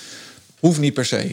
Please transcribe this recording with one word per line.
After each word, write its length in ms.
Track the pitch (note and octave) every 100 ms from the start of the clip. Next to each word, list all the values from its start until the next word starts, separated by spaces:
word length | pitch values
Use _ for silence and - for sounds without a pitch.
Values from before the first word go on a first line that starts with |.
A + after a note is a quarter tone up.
| - - - - _ _
Hoeft 240 | E3 D#3
niet 140 | D3
per 100 | -
se. 120 | B2 G#2+ -